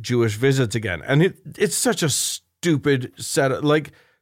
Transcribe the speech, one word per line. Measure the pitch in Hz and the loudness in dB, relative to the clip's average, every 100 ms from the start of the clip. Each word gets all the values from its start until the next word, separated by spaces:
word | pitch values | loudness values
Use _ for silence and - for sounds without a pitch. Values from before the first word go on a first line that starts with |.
Jewish | 110 120 113 104 | -2 0 0 2
visits | 135 135 117 117 | 2 2 0 -2
again. | 107 85 | -4 -6
And | - 143 | 0 2
it, | 180 - 143 - | 2 0 -12 -4
it's | 202 - | -2 0
such | 254 - | -2 0
a | 160 | 0
stupid | - - - _ _ 175 143 143 135 123 - | -2 -4 -8 _ _ 0 2 2 0 -2 -10
setup. | 120 160 135 117 | -4 0 0 0
Like, | 147 156 143 - _ _ | 2 0 0 -16 _ _